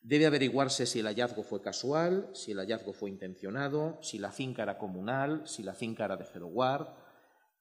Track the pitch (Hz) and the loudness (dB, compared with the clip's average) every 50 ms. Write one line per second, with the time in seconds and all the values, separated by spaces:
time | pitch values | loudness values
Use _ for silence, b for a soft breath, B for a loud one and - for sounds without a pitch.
0 | _ 117 139 147 156 156 147 143 135 123 120 135 139 135 - - 127 117 - 120 | _ 4 6 8 8 8 8 6 4 4 4 4 2 4 2 2 0 2 2 0
1 | 110 107 107 110 120 120 - 107 104 - 113 98 - 101 92 - - 123 143 156 | 0 0 2 2 0 0 0 -4 -6 -4 -6 -4 -4 -4 -6 -2 -2 2 2 4
2 | 165 175 185 190 202 - - - - - 104 98 95 98 113 107 - 101 95 - | 4 4 2 2 0 -4 -10 -10 -6 -6 -4 -4 -2 -2 -2 -4 -2 -8 -6 -6
3 | 104 101 98 95 95 92 92 - - 98 104 135 143 139 139 151 151 160 170 - | -6 -6 -6 -6 -8 -10 -10 -8 -8 -6 -4 -2 -2 0 0 0 0 -2 -4 -6
4 | - - - 107 101 98 - - 135 131 123 - 110 101 98 - 107 101 92 90 | -8 -8 -6 -4 -6 -6 -4 -4 -4 -4 -2 -2 -2 -2 -2 -2 -4 -6 -6 -4
5 | 95 107 127 135 139 143 156 156 156 - - - 107 95 95 - 123 113 113 - | -2 -2 0 0 2 0 0 -2 -4 -8 -10 -8 -8 -8 -6 -4 -4 -4 -2 -2
6 | 113 98 98 92 92 - - 90 85 87 82 113 127 127 135 143 156 135 - B | -2 -2 -2 -4 -6 -12 -12 -10 -10 -4 2 2 4 4 4 0 -2 -8 -12 B
7 | B B B B B B B B B B B _ | B B B B B B B B B B B _